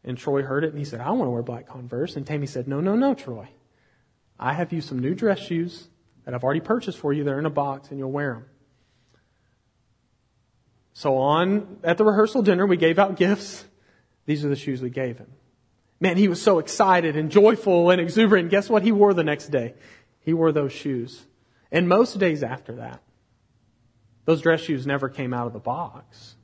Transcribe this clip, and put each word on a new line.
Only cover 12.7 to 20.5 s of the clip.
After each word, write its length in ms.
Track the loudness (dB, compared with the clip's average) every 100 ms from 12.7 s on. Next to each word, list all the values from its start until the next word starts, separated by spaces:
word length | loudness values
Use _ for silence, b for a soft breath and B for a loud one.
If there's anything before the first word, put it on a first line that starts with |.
| 4
gave 200 | 4 4
out 160 | 2 2
gifts. 480 | 0 0 -4 -16 -20 _ _ _ _ _ -6
These 180 | -2
are 60 | -2
the 60 | -4
shoes 260 | -4 -6
we 80 | -6
gave 300 | -6 -8 -8
him. 120 | -18 -20 _ _ _ _ _ _
Man, 180 | 0 2
he 100 | 2
was 140 | 2
so 160 | 2 2
excited 560 | 0 0 4 4 2 -2
and 140 | 2
joyful 640 | 6 6 6 2 4 6
and 100 | 4
exuberant. 480 | 2 4 6 6 4
Guess 200 | 0 2
what 120 | 2
he 100 | 4
wore 220 | 6 6
the 100 | 4
next 260 | 0 -2 -2
day? 260 | -2 -2 -10 b b b b
He 100 | -4
wore 180 | 2 2